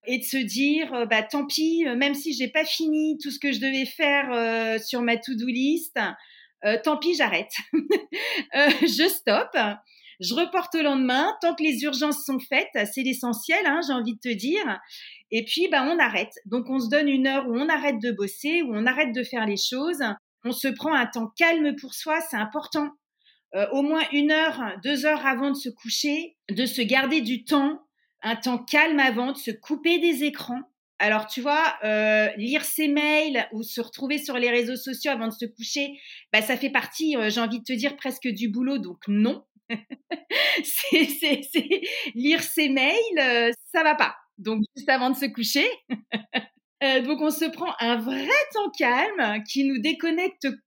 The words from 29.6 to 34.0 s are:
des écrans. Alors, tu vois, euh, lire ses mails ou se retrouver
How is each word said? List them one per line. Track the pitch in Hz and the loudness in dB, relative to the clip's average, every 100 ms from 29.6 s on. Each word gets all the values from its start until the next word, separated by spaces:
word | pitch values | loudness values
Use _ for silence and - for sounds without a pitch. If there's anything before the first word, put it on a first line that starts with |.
| - 294 339 349 | -6 -2 0 2
des | 339 277 | 2 2
écrans. | 294 294 - 247 - _ _ _ | -2 -4 -10 -10 -10 _ _ _
Alors, | 208 214 214 | 2 2 0
tu | - | -4
vois, | 254 302 320 - | 0 2 2 0
euh, | 214 214 214 214 214 208 | -2 2 2 4 2 -2
lire | 226 294 | -2 -2
ses | 302 - 311 | -2 -2 0
mails | 285 302 302 311 254 - | 2 2 2 2 -2 -4
ou | 214 | -8
se | 226 - | -8 -8
retrouver | 233 - | -8 -8